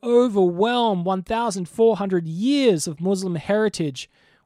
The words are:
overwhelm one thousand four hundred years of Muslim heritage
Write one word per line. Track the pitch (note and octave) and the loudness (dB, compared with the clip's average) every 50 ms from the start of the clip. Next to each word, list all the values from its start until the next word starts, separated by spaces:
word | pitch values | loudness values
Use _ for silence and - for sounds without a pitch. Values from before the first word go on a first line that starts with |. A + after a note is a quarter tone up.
| - | -2
overwhelm | A#3+ A#3+ A#3+ B3 B3+ G3+ G3+ F#3+ F3+ F3 F3 G3+ A#3 B3 B3 A#3 A3+ G3+ F3+ E3+ | 2 4 4 4 4 2 2 2 2 2 0 0 0 2 2 0 0 0 0 -2
one | F#3 F#3+ F#3+ F3+ | -2 -2 -4 -4
thousand | - A3+ A3+ A#3 A#3 F3+ F#3+ F3+ - | -4 -4 -2 -2 -2 -4 -4 -8 -6
four | - - A3+ A3+ A3 | 0 2 4 4 4
hundred | F#3 G3+ G3 F#3 F3+ E3+ D#3+ | 2 0 -2 -2 -2 -2 -4
years | D#3+ F3 G#3 C4 C#4+ C#4+ C4+ A#3+ F#3+ D#3 - | -4 -2 0 0 2 2 4 4 2 2 0
of | F3 D#3 D3 | -4 -6 -4
Muslim | E3+ F#3 G3+ F#3 F#3+ F#3 F3 | -2 -2 -2 -2 -2 -4 -6
heritage | D#3+ - - G3+ G#3+ A3 G#3 - - E3+ D3 C3 - - - _ _ _ _ _ _ _ | -4 -2 -2 0 0 0 0 -2 -2 -4 -4 -6 -8 -14 -18 _ _ _ _ _ _ _